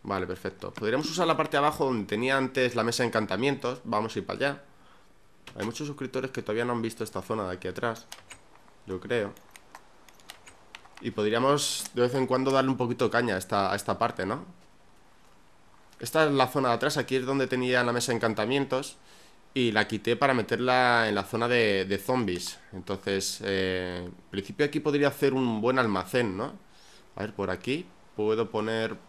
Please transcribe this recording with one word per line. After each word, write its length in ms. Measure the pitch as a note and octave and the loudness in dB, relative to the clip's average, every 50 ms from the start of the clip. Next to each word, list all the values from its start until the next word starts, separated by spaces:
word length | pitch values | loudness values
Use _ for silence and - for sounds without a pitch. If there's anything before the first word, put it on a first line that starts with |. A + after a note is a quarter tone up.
Vale, 240 | - G#2 G2 F#2+ F#2 | -4 -4 -4 -4 -4
perfecto. 480 | F2+ F#2 - - F#2 - - G2 F#2+ - | -4 -6 -6 -6 -8 -8 -8 -12 -12 -8
Podríamos 340 | - A2 G#2+ A#2 C#3 D3+ D#3 | -4 -2 0 0 0 -2 -2
usar 180 | D#3+ F3 F3 | -2 0 2
la 100 | E3 D#3+ | 2 2
parte 160 | D#3 D#3 D3+ | 2 0 0
de 60 | - C#3+ | 2 2
abajo 280 | C#3+ D3+ D3 - D3+ | 2 2 2 2 0
donde 200 | C3+ B2+ A2 G2 | 2 2 0 0
tenía 300 | - G#2 A2 B2 C3 C3+ | -2 -2 0 2 2 2
antes 380 | C3+ C3 B2+ - C3+ B2+ A#2+ A#2+ | 2 0 0 2 2 2 2 2
la 100 | A#2+ A2 | 0 0
mesa 200 | A#2 A2+ - B2 | 0 2 2 0
de 20 | |
encantamientos. 760 | A#2 - A2+ G#2+ G#2 G2+ G2 B2+ C#3+ C#3 C#3 - A#2+ C3 C3+ - | 2 2 0 0 0 0 0 2 0 0 0 -2 -4 -6 -6 -6
Vamos 300 | A#2 A2+ G#2+ A2 A2 - | -2 -2 -2 -2 -2 -4
a 40 | G#2 | -6
ir 80 | F#2 | -4
para 100 | - F#2+ | -4 -4
allá. 280 | G2+ B2+ C#3+ C#3+ C#3 - - - - - - - - - - - - - - - - - - - | -2 -2 -2 -2 -6 -14 -20 -20 -20 -20 -20 -20 -20 -20 -20 -20 -20 -20 -20 -20 -20 -20 -18 -8
Hay 80 | - G2+ | -6 -6
muchos 220 | A2 A#2 - D3+ | -6 -6 -6 -8
suscriptores 440 | D3 C#3 - C3+ B2 - C3 B2+ C3 | -8 -8 -8 -10 -6 -4 -6 -6 -4
que 120 | - B2 | -6 -6
todavía 240 | G#2+ - G#2+ A2+ A#2+ | -4 -2 -2 0 0
no 60 | B2 | 0
han 100 | A#2+ A#2 | 0 -2
visto 220 | A2+ A2+ A2 - A2 | -2 -4 -4 -6 -8
esta 180 | - - - | -6 -6 -8
zona 260 | - - A2 A2 G2+ F2+ | -4 -4 -4 -4 -2 -4
de 60 | F#2 | -6
aquí 140 | F#2 - F#2 | -6 -6 -8
atrás, 380 | F2+ - A#2 A#2 A2+ - - - - - - - - - - - - - - - - - - | -6 -2 -4 -4 -4 -4 -12 -18 -20 -20 -18 -20 -20 -20 -20 -20 -20 -20 -20 -20 -20 -20 -10
yo 140 | G2+ F#2 F#2 | -8 -8 -8
creo. 320 | - G2+ A#2+ A#2 G#2 G2+ - - - - - - - - - - - - - - - - - - - - - - - - - - - - - - - - - - | -4 -2 -2 -2 -2 -4 -6 -14 -20 -20 -20 -20 -20 -20 -20 -20 -20 -20 -20 -20 -20 -20 -20 -20 -20 -20 -20 -20 -20 -20 -20 -20 -20 -20 -20 -20 -20 -20 -20 -8
Y 120 | - A2+ | -8 -6
podríamos 720 | F#2+ A2 G#2 G#2 A2 A#2 B2+ C3+ C#3+ C#3+ C#3+ - - - - - - | -2 0 0 2 2 4 4 4 4 4 2 -2 -4 -4 -8 -6 0
de 80 | A#2+ | 2
vez 120 | B2 B2 C3+ | 2 2 4
en 120 | C3+ C3 | 0 2
cuando 240 | B2 B2+ B2+ C3 C3+ | 2 2 2 2 4
darle 200 | C3+ C3+ C3 C3 | 4 4 4 2
un 60 | C3+ | 2
poquito 300 | A#2+ B2+ A#2 A#2+ - B2+ | 0 0 -2 0 0 0
de 40 | G#2+ | 2
caña 260 | - A#2+ B2 A#2 G2 | 4 2 2 2 0
a 20 | F#2+ | -2
esta, 340 | - - A2 G2+ G2 F#2+ | -2 0 2 2 2 2
a 40 | G2+ | 0
esta 220 | G2+ - - G2+ - | -2 -2 -2 0 0
parte, 280 | A#2 A#2 - - F#2+ | 0 -2 0 -2 -2
¿no? 180 | F#2+ A#2 D3 F#3 F#3 - - - - - - - - - - - - - - - - - - - - - - - - - - - - - - | -2 -2 -4 -6 -14 -20 -20 -20 -20 -20 -20 -20 -20 -20 -20 -20 -20 -20 -20 -20 -20 -20 -20 -20 -20 -20 -20 -20 -20 -20 -20 -20 -20 -14 -12
Esta 260 | - A#2+ - D#3+ D#3 | -10 -2 2 2 4
es 60 | D3+ | 4
la 160 | C#3+ C3+ C3 B2+ | 6 4 4 4
zona 220 | - D3 C3+ B2 | 2 0 2 2
de 40 | A#2 | 2
atrás, 240 | A2+ B2+ D3 D3 D3+ | 2 0 0 0 -2
aquí 180 | B2 - B2+ | -2 0 -2
es 80 | C3 B2+ | -2 0
donde 220 | B2+ C#3 C#3 C3 | 0 0 0 0
tenía 360 | B2+ C3 B2+ B2+ B2+ B2+ B2 | 0 0 -2 0 2 2 2
la 120 | B2 A#2+ A#2+ | 2 2 0
mesa 180 | B2 A#2+ - | 0 0 0
de 40 | A#2+ | 0
encantamientos. 840 | A2+ A#2 A2+ A2 G#2 G#2 A2+ C3+ C#3+ C#3 C3+ C3 C3 C#3+ - - - - - - - - - - - - - - | 0 0 0 0 0 0 0 2 0 0 0 -2 -4 -4 -6 -14 -18 -20 -20 -20 -20 -20 -20 -20 -20 -20 -6 -2
Y 180 | C3+ B2 A#2 | 0 2 4
la 160 | G#2 G#2+ G#2 - | 4 4 2 2
quité 260 | A2+ G#2 - A2+ A#2+ | -2 -2 0 0 2
para 200 | A2+ C#3+ C#3 C3 | 4 4 4 4
meterla 720 | A#2+ G2+ - A2+ A2 B2 B2+ B2+ B2+ B2+ B2 A#2+ A#2 A2+ G#2+ | 2 2 0 -2 0 2 2 4 4 6 6 6 4 4 2
en 60 | G#2 | 2
la 100 | G2+ G2 | 0 -2
zona 240 | - - A2 A#2 A#2+ | -2 -2 -2 0 2
de, 380 | B2 A#2+ A2+ G#2+ G2 F#2+ F#2+ | 4 4 4 4 4 2 2
de 120 | F#2+ G2+ F#2+ | 0 -2 -2
zombies. 600 | - - B2+ B2+ A#2 G2 F2+ F2 - - - - - - | 0 0 0 0 0 0 -2 -4 -6 -8 -12 -14 -18 -16
Entonces, 680 | - F#2 F#2 - G2 F#2+ - G2+ G2 G2 F#2+ - - - | -14 -12 -6 -6 -8 -4 -2 -2 0 0 0 -2 -6 -4
eh, 600 | G#2 G2+ G2 F#2+ F#2+ F#2 F#2 F#2 F2+ F2+ F2+ F2+ F2+ | -2 -2 0 0 2 0 0 -2 -2 -4 -4 -6 -8
en 80 | F2+ F2+ - - - | -10 -12 -16 -16 -8
principio 340 | - G2 F#2+ - G#2 - D3 | -6 -6 -6 -6 -2 0 0
aquí 140 | C#3+ D3 D#3 | 0 0 -2
podría 300 | - D#3 C#3+ C#3+ C#3+ C#3 | 0 0 2 4 2 2
hacer 240 | C3+ - D3 C#3 | 2 2 2 2
un 300 | C3 C3+ C3 A#2+ A2+ G#2+ | 2 2 0 0 0 2
buen 160 | G#2+ B2 B2+ C3 | 2 2 4 4
almacén, 580 | B2 A2 G2+ F#2 F#2 - - B2+ A#2 G#2 F2+ | 2 2 2 0 -2 0 0 2 2 2 -2
¿no? 160 | F#2+ A#2 D#3 G#3+ - - - - - - - - - - - - | -4 -6 -8 -8 -14 -20 -20 -20 -20 -20 -20 -20 -20 -20 -16 -8
A 60 | - | -8
ver, 120 | G2+ G#2+ G#2 | -8 -6 -4
por 160 | - G2+ F#2 | -4 -2 -2
aquí 360 | F2+ - - A#2+ C3+ E3 F3+ - - - - - - | -2 -4 -2 -4 -4 -4 -6 -12 -18 -20 -20 -14 -6
puedo 360 | - G#2+ G#2+ A2 A2 A2+ G2+ | -2 0 0 2 0 0 -2
poner 460 | - G#2+ G#2+ A2+ A2+ A2 A2+ A2 A2 - - | -2 -2 -2 0 0 0 0 -2 -4 -8 -14